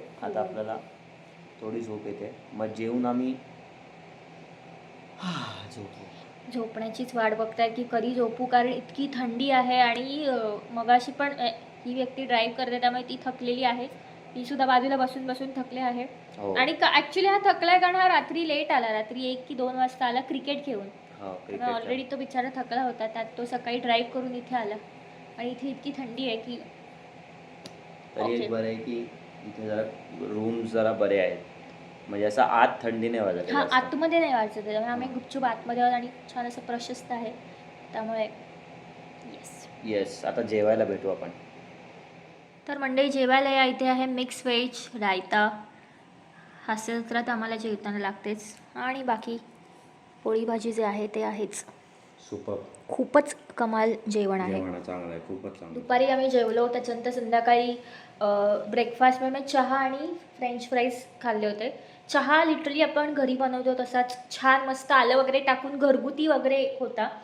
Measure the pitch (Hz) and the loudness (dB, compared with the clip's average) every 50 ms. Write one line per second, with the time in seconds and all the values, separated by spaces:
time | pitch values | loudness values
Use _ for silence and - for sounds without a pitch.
0 | - - - - 98 104 101 110 107 - - 110 107 110 113 - - - - - | -10 -14 -14 -10 -8 -6 -2 -2 -4 -4 -4 -6 -6 -6 -6 -10 -10 -16 -20 -20
1 | - - - - - - - - - - - - 110 110 117 113 113 110 107 104 | -20 -20 -20 -20 -20 -20 -20 -20 -20 -20 -18 -12 -10 -6 -6 -6 -6 -6 -8 -8
2 | - 104 95 90 101 107 - - - - - 104 110 107 - 110 113 113 120 127 | -8 -8 -10 -8 -10 -12 -12 -14 -18 -14 -8 -6 -6 -4 -4 -4 -4 -2 0 0
3 | 123 123 120 123 127 131 131 131 - - - - - - - - - - - - | 0 0 0 0 0 -2 -4 -6 -8 -18 -20 -20 -20 -20 -20 -20 -20 -20 -20 -20
4 | - - - - - - - - - - - - - - - - - - - - | -20 -20 -20 -20 -20 -20 -20 -20 -20 -20 -20 -20 -20 -20 -20 -20 -20 -20 -20 -20
5 | - - - - 185 180 170 - 117 110 104 98 101 104 - 110 101 95 - - | -20 -20 -16 -12 -10 -8 -8 -8 -8 -10 -12 -14 -16 -16 -14 -14 -14 -14 -14 -18
6 | - - - - - - - - - 247 240 247 226 226 - 220 220 226 220 - | -18 -18 -20 -20 -20 -20 -20 -20 -16 -10 -8 -6 -6 -6 -6 -8 -8 -8 -6 -8
7 | 254 247 247 233 220 214 214 220 220 220 - - 233 226 226 247 240 - 247 226 | -8 -4 -2 0 2 2 2 0 -2 -2 0 2 2 2 2 -2 -4 0 0 0
8 | 220 247 254 247 233 220 233 - 247 247 247 247 240 254 247 - - - - 277 | 0 0 2 2 0 0 0 -2 0 4 4 4 4 4 0 -4 -6 -8 -6 -4
9 | 277 277 254 240 254 233 226 240 277 277 262 254 247 247 254 254 247 233 233 233 | -4 -4 -2 -2 -4 -2 -2 0 2 4 4 4 4 6 6 6 6 6 4 0
10 | 262 269 277 302 302 277 254 233 220 214 208 196 - - 233 233 226 233 247 247 | -4 -6 -4 -4 -2 0 0 0 0 -2 -4 -6 -8 -8 -6 -2 4 6 6 6
11 | 240 285 254 - 285 285 285 262 247 240 - - - - - - - 247 247 262 | 6 4 -4 -2 -2 -2 -2 -2 -4 -4 -4 -6 -12 -18 -18 -14 -8 -6 -4 -2
12 | 254 254 - 262 269 240 240 226 226 240 233 - 254 240 240 247 247 247 247 254 | -4 -4 -4 -6 -2 2 2 2 2 2 0 -4 -4 -2 -2 2 2 2 2 0
13 | 247 247 254 254 - 262 254 - 254 240 247 247 262 240 247 247 247 277 - - | -4 -6 -10 -8 -6 -8 -6 -4 -2 -2 0 2 2 2 0 0 -4 -8 -10 -14
14 | - - - - - - - 254 247 240 285 247 269 254 254 247 247 269 277 269 | -18 -18 -20 -20 -18 -14 -10 -10 -8 -4 0 2 4 6 6 6 6 4 2 2
15 | 254 262 262 269 262 262 254 - 269 269 269 269 247 - 247 254 262 247 247 240 | 2 0 -2 -4 -4 -6 -4 -4 -6 -8 -6 -6 -6 -6 -6 -4 -2 -2 -2 -4
16 | 254 262 - - - - - - 202 202 190 - 262 294 - - 349 302 - 285 | -6 -8 -10 -16 -18 -18 -12 -6 -4 0 2 2 2 2 2 4 4 6 6 6
17 | 285 - - 381 381 392 392 403 392 392 339 - 339 339 359 370 359 349 359 370 | 4 2 0 2 4 4 4 6 6 4 4 4 6 6 6 6 6 6 4 6
18 | 370 370 349 294 269 - - 330 339 311 285 294 311 302 294 254 233 226 220 214 | 6 6 6 4 4 2 -2 -2 -2 0 0 0 0 2 2 2 2 2 0 -2
19 | 220 - 247 254 262 254 254 254 - - 285 240 254 254 254 254 254 254 - - | -2 -4 -6 -6 -4 -4 -4 -6 -6 -8 -6 -4 -4 -2 0 0 0 0 0 0
20 | 262 240 240 262 262 - 285 262 - 285 285 277 - 285 240 196 196 196 - - | -2 0 0 0 -2 -2 -4 -6 -4 -4 -6 -4 -4 -6 -6 -6 -6 -10 -14 -18
21 | - - - - 202 190 185 185 - - 202 208 247 247 233 226 226 226 247 262 | -20 -20 -18 -12 -10 -10 -10 -10 -10 -8 -8 -4 -2 -2 -2 -2 -2 -4 -4 -4
22 | 262 262 277 247 262 269 - 254 247 262 262 269 240 - 233 247 262 247 240 - | -4 -6 -6 -8 -8 -6 -4 -4 -2 -2 -4 -6 -6 -2 -2 0 0 -2 -2 -4
23 | 220 220 - 226 226 220 - - 240 240 254 240 - 240 240 247 247 240 233 233 | -6 -6 -4 -6 -8 -8 -8 -8 -8 -6 -6 -6 -4 -2 -4 -2 0 2 2 2
24 | 240 233 - 262 247 254 247 247 240 - 247 247 220 208 214 214 - - - - | 2 0 -4 -6 -4 -4 -6 -8 -8 -4 -4 -2 -2 -2 -6 -8 -10 -14 -20 -20
25 | - - - - - - - - 240 247 247 247 262 277 240 - - 285 277 - | -20 -20 -20 -20 -20 -18 -12 -8 -6 -6 -6 -6 -6 -6 -6 -6 -8 -8 -8 -8
26 | 269 226 233 254 269 254 220 226 226 247 240 220 165 - - - - - - - | -8 -8 -6 -4 -2 -2 -2 -4 -6 -8 -10 -10 -12 -16 -18 -20 -20 -20 -20 -20
27 | - - - - - - - - - - - - - - - - - - - - | -20 -20 -20 -20 -20 -20 -20 -20 -20 -20 -20 -18 -18 -18 -18 -18 -20 -20 -20 -20
28 | - - - - 113 120 120 120 110 107 220 110 110 226 226 113 113 127 117 117 | -20 -12 -6 -4 -2 0 0 0 0 0 0 -2 -2 -2 -4 -4 -6 -6 -6 -6
29 | 117 120 - - - - - - - 107 104 110 110 107 107 110 110 110 - - | -6 -8 -12 -16 -20 -20 -18 -16 -16 -14 -12 -8 -6 -4 -2 -2 -2 -4 -6 -12
30 | - - - - 101 101 107 107 110 113 117 117 113 110 110 113 110 110 107 98 | -14 -14 -12 -10 -8 -6 -4 -2 -2 -2 -2 -2 -4 -2 2 2 2 2 2 2
31 | 104 98 98 98 90 87 90 - - - - - - - - - - - - - | 2 4 4 4 2 2 0 -4 -10 -16 -18 -20 -20 -20 -20 -20 -20 -20 -20 -18
32 | - - 104 104 104 104 104 131 123 - - 117 123 131 - - - 117 113 113 | -12 -8 -4 0 0 0 4 4 4 6 6 6 6 6 4 2 -4 -2 -2 0
33 | 113 117 117 113 104 95 90 87 87 - 269 285 262 - 254 262 254 - 339 285 | 0 0 0 0 0 0 0 0 -2 0 0 0 2 4 2 2 2 2 -2 -2
34 | 320 330 330 339 330 294 254 226 220 214 - 220 196 214 214 214 226 240 240 240 | 0 2 2 2 2 2 2 0 0 -2 -4 -8 -6 -4 -4 -2 -2 -2 -4 -4
35 | 254 262 254 254 - - - 269 254 240 226 226 - 233 240 247 247 247 247 240 | -6 -6 -8 -8 -10 -8 -6 -2 -2 -2 -2 -2 -6 -6 0 2 2 2 2 2
36 | 240 247 - - - - - 247 240 240 240 254 - - 240 240 - - 254 - | -2 -6 -12 -14 -18 -12 -8 -8 -8 -8 -8 -10 -8 -6 -6 -6 -6 -6 -10 -10
37 | - - 247 233 233 220 254 - - - - - - - - - - - - 220 | -8 -8 -6 -6 -6 -8 -10 -12 -16 -18 -20 -20 -20 -20 -20 -20 -16 -10 -8 -6
38 | 220 220 226 220 214 - - - - - - - - - - - - - - - | -6 -4 -2 -2 -4 -4 -6 -14 -18 -20 -20 -20 -20 -20 -20 -20 -20 -20 -20 -20
39 | - - - - - - - - - - - - - - - - - 110 107 101 | -20 -20 -20 -18 -16 -16 -16 -16 -16 -18 -18 -18 -18 -20 -18 -12 -6 -2 0 0
40 | 95 98 - - - - - - - 107 110 107 104 107 110 110 110 101 98 90 | 0 -2 -4 -6 -4 -4 -2 -2 -2 0 2 2 4 4 4 4 2 0 0 -2
41 | 95 95 92 - 87 85 87 - - - - - - - - - - - - - | -2 -4 -4 -4 -6 -10 -12 -14 -18 -20 -20 -20 -20 -20 -20 -20 -20 -20 -20 -20
42 | - - - - - - - - - - - - - - 285 277 277 262 254 262 | -20 -20 -20 -20 -20 -20 -20 -20 -20 -20 -20 -16 -10 -8 -6 -4 -2 0 2 4
43 | 285 285 269 269 262 247 262 269 277 277 269 269 262 254 254 254 262 262 254 254 | 4 4 4 2 4 6 6 6 6 6 4 4 4 4 4 2 2 2 4 2
44 | 262 262 254 254 254 247 - - - 254 240 233 247 254 - - - - - 226 | 2 0 0 -2 -4 -4 -6 -6 -2 0 2 2 2 0 -4 -8 -12 -10 -6 -2
45 | 208 196 190 185 185 - 208 214 214 214 214 - - - - - - - - - | 0 2 2 0 0 2 2 4 4 4 2 -2 -12 -16 -20 -20 -20 -20 -20 -20
46 | - - - - - - - - - - - - - - 220 214 - 233 233 233 | -20 -20 -20 -20 -20 -20 -20 -20 -20 -20 -20 -12 -4 -4 -4 -4 -2 -4 -4 -4
47 | 226 226 233 233 233 247 240 226 226 226 226 214 220 220 208 208 - 208 202 208 | -4 -2 -2 -2 0 0 -2 -2 -2 -4 -4 -4 -4 -4 -4 -4 -4 -4 -4 -2
48 | 202 196 202 - - 208 214 214 - - - - - - - 247 247 254 262 269 | -2 -2 -4 -4 -4 -6 -6 -6 -8 -14 -18 -20 -20 -16 -10 -6 -4 -4 -4 -2
49 | 262 247 226 220 - 240 233 233 - - - - - - - - - - - - | 0 0 -2 -2 -2 -6 -8 -8 -10 -14 -20 -20 -20 -20 -20 -20 -20 -20 -20 -20
50 | - - - - - 226 220 226 226 233 226 226 214 233 220 226 220 202 202 208 | -20 -20 -14 -6 -2 0 0 0 2 0 -2 -2 -2 -2 -2 0 0 0 0 -2
51 | 214 208 - 220 214 214 208 208 208 202 - - - - - - - - - - | -4 -4 -2 -2 -2 -2 -2 -4 -6 -6 -6 -10 -14 -14 -18 -20 -20 -20 -20 -20
52 | - - - - - - 107 - - - 101 - - - - - - - - - | -20 -20 -20 -20 -16 -12 -10 -10 -6 -6 -6 -6 -8 -12 -16 -16 -10 -8 -4 -4
53 | 254 - - 294 285 294 - - - - - - 240 220 220 220 220 226 220 214 | 0 4 4 4 4 2 -2 -12 -14 -10 -4 -2 -2 0 2 2 2 2 0 0
54 | - 214 208 214 202 190 190 190 185 185 95 95 92 90 90 87 85 90 90 90 | -4 -2 0 0 0 2 0 0 0 -2 -2 -2 -4 -4 -6 -8 -8 -8 -8 -8
55 | 87 85 85 82 - - 95 92 - 98 - - 87 82 - 247 - - 247 247 | -8 -8 -10 -10 -10 -10 -10 -10 -10 -10 -12 -12 -14 -12 -12 -8 -2 2 2 4
56 | 262 262 262 262 262 262 254 240 226 220 220 233 240 240 240 254 - 247 233 233 | 4 4 4 2 2 4 4 4 4 4 2 2 2 2 0 -2 -4 -4 -6 -4
57 | - 247 247 247 233 220 233 233 233 240 240 240 240 240 240 - - - - - | -4 -4 -4 -4 -2 2 2 4 6 6 6 4 4 2 -2 -6 -8 -16 -18 -20
58 | - - - - 208 202 202 202 202 208 208 - - 208 214 240 226 233 - - | -20 -16 -8 -2 0 2 2 4 4 4 2 2 0 -2 0 0 0 0 2 6
59 | 262 254 254 254 262 262 262 277 269 - - 269 254 240 269 269 269 262 269 285 | 6 6 6 6 0 -2 -2 -4 -4 0 2 2 4 4 2 2 0 0 -2 -4
60 | 311 349 339 - - - - - 254 240 240 233 240 - 254 247 240 254 254 - | -6 -6 -8 -10 -12 -16 -10 -6 -6 -4 -4 -6 -6 -2 0 0 0 0 -2 -6
61 | - - - - - 240 220 214 208 208 208 208 220 220 - - - - - - | -12 -16 -14 -6 -2 -2 0 0 0 -2 -2 -2 -6 -6 -8 -10 -16 -20 -20 -18
62 | - - - 285 277 262 302 320 330 320 311 - - 285 285 302 311 285 - 294 | -6 0 2 2 4 6 6 6 6 6 2 0 0 -2 2 2 2 2 2 2
63 | 294 294 294 277 262 262 254 254 269 254 254 254 247 262 254 254 254 247 - 254 | 0 0 0 0 2 2 2 2 0 0 0 0 0 0 0 0 -2 0 2 2
64 | 247 247 - - - - - - 262 262 262 269 269 262 262 262 - - 285 262 | 2 0 -2 -10 -12 -12 -6 2 6 6 6 6 6 0 -4 -4 0 4 6 6
65 | 240 233 254 269 262 262 269 277 269 269 254 254 269 269 285 269 285 277 254 220 | 8 8 6 6 6 4 4 2 4 4 2 2 2 -6 -2 4 6 6 6 6
66 | 190 175 - 311 311 311 285 254 247 262 269 277 269 269 - - 254 214 - 214 | 4 -2 -2 0 2 4 4 4 4 4 2 4 2 0 -2 -4 -6 -4 -2 -2
67 | 220 262 - - | -2 -2 -4 -8